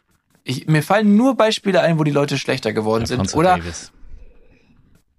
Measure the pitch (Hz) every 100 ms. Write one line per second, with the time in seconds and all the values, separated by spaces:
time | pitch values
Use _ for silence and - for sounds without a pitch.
0 | _ _ _ _ - 127 - 156 147 196
1 | 208 202 262 247 220 214 202 180 151 165
2 | 147 143 143 139 - 127 110 107 107 113
3 | 113 123 95 147 180 90 85 85 - _
4 | - - - - _ _ _ _ _ _
5 | _